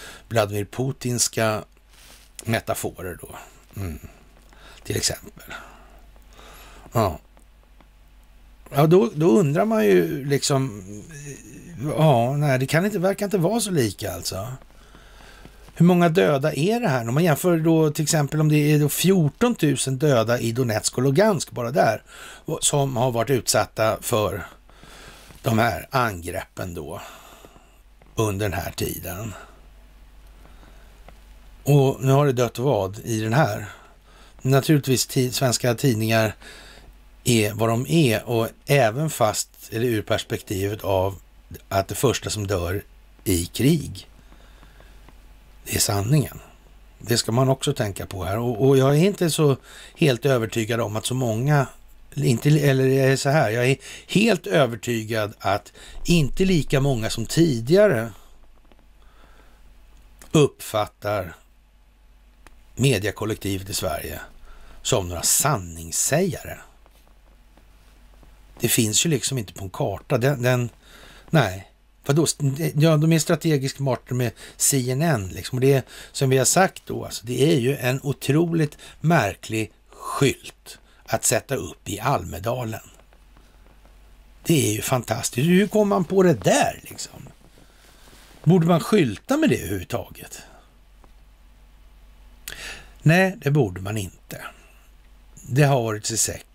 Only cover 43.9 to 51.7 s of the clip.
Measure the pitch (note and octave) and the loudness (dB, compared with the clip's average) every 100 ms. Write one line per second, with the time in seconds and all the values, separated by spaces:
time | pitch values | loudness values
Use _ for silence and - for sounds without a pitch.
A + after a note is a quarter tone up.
43.9 | F#2+ - - - - - - - - - | -12 -18 -20 -20 -20 -20 -20 -20 -20 -20
44.9 | - - - - - - - - G#2+ - | -20 -20 -20 -20 -20 -20 -20 -6 -2 0
45.9 | G2+ G#2 D3+ A#2 - - - - - - | -2 2 2 0 -6 -20 -20 -20 -20 -20
46.9 | - G2+ A#2+ - A2+ A#2 C3+ - - G#2+ | -14 -4 -2 0 0 2 0 -2 -4 -4
47.9 | F#2 - F#2 F2 G#2 A#2+ A2 C3 C3+ C3+ | -6 -12 -8 -6 -4 -4 2 4 6 6
48.9 | D3 F#3+ G3 E3+ - D3 B2+ - - - | 4 4 2 -2 2 2 0 -4 -20 -20
49.9 | - D#3+ A#2+ C#3 B2+ A2 A#2 A2 A#2 G#2+ | 0 2 2 2 0 0 -2 -2 -2 -2
50.9 | G#2+ - B2+ B2 A2 C3+ D3 C3 | -4 -4 -4 -2 -2 2 2 0